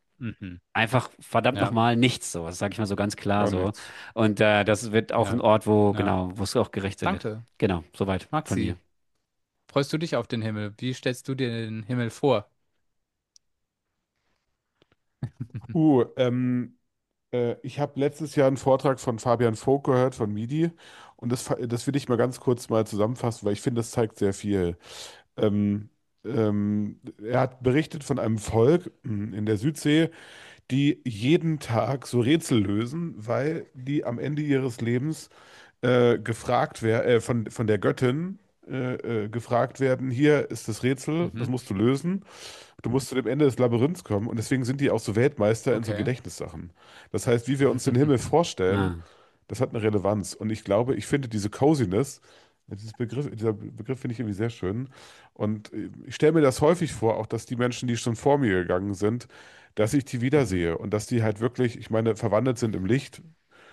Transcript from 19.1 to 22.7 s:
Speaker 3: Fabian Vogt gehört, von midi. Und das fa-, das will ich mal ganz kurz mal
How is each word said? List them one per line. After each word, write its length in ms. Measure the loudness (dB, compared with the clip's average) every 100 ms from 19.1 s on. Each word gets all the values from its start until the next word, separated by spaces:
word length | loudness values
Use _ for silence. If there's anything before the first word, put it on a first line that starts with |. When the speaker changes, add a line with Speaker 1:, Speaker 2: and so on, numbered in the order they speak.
| -2
Speaker 3:
Fabian 380 | 2 4 2 2
Vogt 280 | 0 0 4
gehört, 280 | 4 2
von 180 | 0 -4
midi. 380 | -2 -4 0 0 -2 -20 -20 -20 -8
Und 160 | -4
das 100 | -4
fa-, 140 | -2 -4 -2
das 200 | -4 -2
will 100 | -2
ich 120 | 0
mal 80 | 2
ganz 240 | 2 0
kurz 280 | 0 0
mal 180 | 2